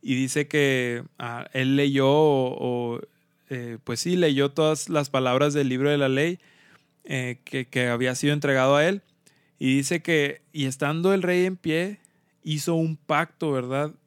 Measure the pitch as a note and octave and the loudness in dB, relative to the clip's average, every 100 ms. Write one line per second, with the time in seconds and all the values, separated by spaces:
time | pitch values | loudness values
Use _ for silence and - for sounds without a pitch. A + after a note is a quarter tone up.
0 | B2+ B2+ C3 D3+ C#3 D3+ C#3+ C3 B2 A#2+ | -4 -2 -2 -2 -2 0 2 0 -2 -6
1 | - _ A#2+ A#2+ - C3 C3 C#3 C#3+ C3+ | -10 _ -12 -10 -8 -2 2 2 2 4
2 | C3+ D3 D#3 C#3 B2+ - B2 B2 A#2+ A#2 | 4 4 4 4 0 -2 -4 -4 -4 -8
3 | - _ _ _ _ B2+ A#2+ A2+ - A#2 | -10 _ _ _ _ -12 -10 -14 -8 -6
4 | F3 F3+ E3 C3+ C#3 C#3 D#3 D3 - D#3 | -2 2 2 4 0 2 0 0 -2 -2
5 | C#3+ C3+ B2+ B2+ D3 D3 C3+ B2+ C#3+ D3 | 0 -2 0 2 2 2 0 0 0 2
6 | C#3 C3 D#3+ F3+ _ _ _ _ _ _ | 2 2 0 -4 _ _ _ _ _ _
7 | - C3+ B2+ A#2+ - C3+ B2 C3+ B2 A#2+ | -8 -6 -6 -8 -8 -8 -4 -2 0 0
8 | B2+ B2+ D3 D3 C#3+ C3+ C3 C#3+ D#3 G3 | 0 0 0 0 2 2 4 4 4 0
9 | _ _ _ _ _ _ C3 C3+ C#3 F3 | _ _ _ _ _ _ 0 0 0 -4
10 | E3 D#3+ C#3+ C#3+ _ D#3 C3+ C3+ C#3+ D#3+ | 0 0 0 -4 _ -6 -6 -2 -2 0
11 | F3+ G3 F3+ F3+ F#3 F#3+ E3 D#3 F3+ G#3 | 0 0 2 0 0 -2 -4 -2 -2 -8
12 | _ _ _ _ - D3+ C#3+ E3 E3 D#3 | _ _ _ _ -6 -4 0 0 0 -4
13 | _ D3+ E3 _ D#3+ C3+ B2 C3+ D3 - | _ -2 -2 _ -2 -2 -2 -4 -4 -8